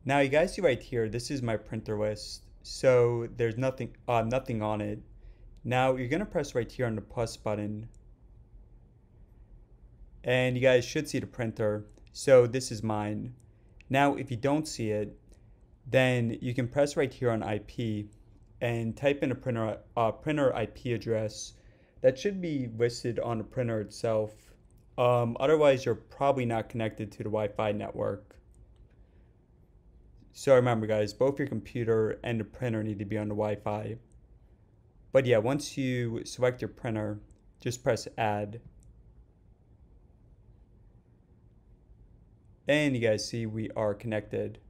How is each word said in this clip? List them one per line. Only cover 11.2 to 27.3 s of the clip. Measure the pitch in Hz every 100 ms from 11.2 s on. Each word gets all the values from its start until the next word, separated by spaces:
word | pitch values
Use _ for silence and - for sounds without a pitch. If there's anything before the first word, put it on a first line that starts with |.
| 101
printer. | - 113 110 107 107 104 - -
So | - - 131 120
this | 127 127
is | 110
mine. | 110 107 104 107 110 - - - - - -
Now, | 135 143 -
if | 123
you | 120
don't | 135 147 151
see | - 110
it, | 107 104 - - - - - - - -
then | 127 127 123 117 113
you | 127
can | 120 120
press | 143 143 156
right | 139
here | - 123
on | 113
I | 101 107 -
P | - 117 107 104 - - - - -
and | 120 117 113 110
type | 143 143
in | 143
a | 120
printer, | - 117 110 101 - -
uh, | 113
printer | - - 151 135 -
I | 110
P | - 123
address | 113 117 110 107 - - - - - _ -
that | 131 127
should | 202 196
be | 175 143 123 113
listed | 120 120 123 110
on | 120 113
the |
printer | 104 - 120 110
itself. | 104 - 117 110 107 - - - - - - -
Um, | 123 123 117 117
otherwise, | 143 156 147 131
you're | 123 110
probably | - - 139 131 120
not | 113 107
connected | 117 110 - 107
to | -
the |
Wi-Fi | 107